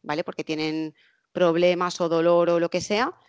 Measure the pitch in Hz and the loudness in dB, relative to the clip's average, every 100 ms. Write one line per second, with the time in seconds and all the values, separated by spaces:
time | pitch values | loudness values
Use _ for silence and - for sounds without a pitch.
0 | - 151 165 156 156 156 156 156 156 - | -6 -6 -6 -8 -6 -4 -4 -4 -6 -10
1 | _ _ _ - 175 165 175 175 180 - | _ _ _ 0 2 4 2 2 -2 -4
2 | 170 165 170 175 170 170 170 180 170 208 | -2 2 4 4 4 2 0 -4 -4 -2
3 | 277 - | -2 -6